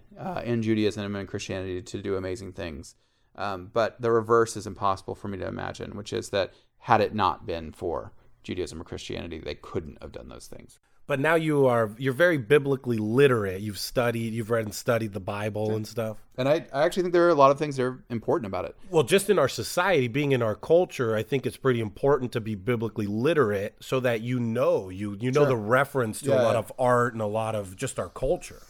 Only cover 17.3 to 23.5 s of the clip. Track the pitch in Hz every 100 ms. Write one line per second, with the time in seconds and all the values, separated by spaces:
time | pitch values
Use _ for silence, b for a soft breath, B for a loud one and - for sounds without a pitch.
17.3 | 156 135 143 151 135 127 127 - 120 110
18.3 | 147 104 92 90 - - 170 120 190 196
19.3 | 185 135 - 107 - 185 170 123 123 143
20.3 | 131 113 104 - 165 180 - 117 110 110
21.3 | 139 120 - 131 120 107 - 139 143 123
22.3 | 123 107 104 98 120 113 113 104 107 135
23.3 | 160 113